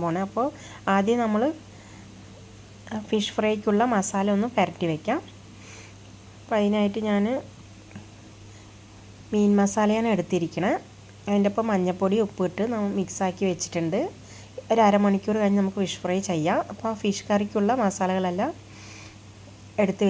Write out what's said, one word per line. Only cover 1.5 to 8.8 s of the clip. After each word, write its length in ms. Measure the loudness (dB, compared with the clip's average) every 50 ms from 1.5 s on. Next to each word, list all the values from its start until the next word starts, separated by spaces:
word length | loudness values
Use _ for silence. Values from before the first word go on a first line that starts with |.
| -2 -4 -10 -20 -20 -20 -20 -20 -20 -20 -20 -20 -20 -20 -20 -20 -20 -20 -20 -20 -20 -20 -20 -20 -20 -20 -16 -12 -10 -10 -6 -2
ഫിഷ് 200 | -2 -2 -2 -2 -2 -2
ഫ്രൈക്കുള്ള 480 | 0 0 0 0 0 2 2 4 4 4 2
മസാല 320 | 2 0 0 0 0 0 2 2 2
ഒന്ന് 120 | 0 0 2 0
പുരട്ടി 280 | 0 0 0 -2 -2 -2
വയ്ക്കാം. 300 | -2 -2 -2 -2 -4 -4 -4 -8 -20 -20 -20 -20 -20 -20 -20 -18 -18 -18 -18 -20 -20 -20 -20 -20 -20 -20 -20 -20 -20 -20
അപ്പോൾ 160 | -8 -2 0 2
അതിനായിട്ട് 400 | 2 4 4 4 2 2 0 -2 -2 0
ഞാൻ 140 | 2 2 2 2 0 -2 -4 -8 -18 -20 -20 -20 -20 -20 -20 -18 -18 -18 -18 -18 -20 -20 -20 -20 -20 -20 -20 -20 -20 -20 -20 -20 -20 -20